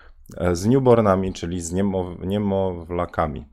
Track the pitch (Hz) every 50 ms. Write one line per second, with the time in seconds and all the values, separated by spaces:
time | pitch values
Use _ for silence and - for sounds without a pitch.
0 | - - - - - - - - - 90 90 85 95 107 127 139 135 127 117 117
1 | 110 104 95 95 95 95 92 - - 85 87 92 82 85 87 92 101 101 95 95
2 | 90 90 87 87 85 90 98 104 107 101 98 98 95 95 90 87 85 80 87 87
3 | 87 85 - - 82 78 69 - - -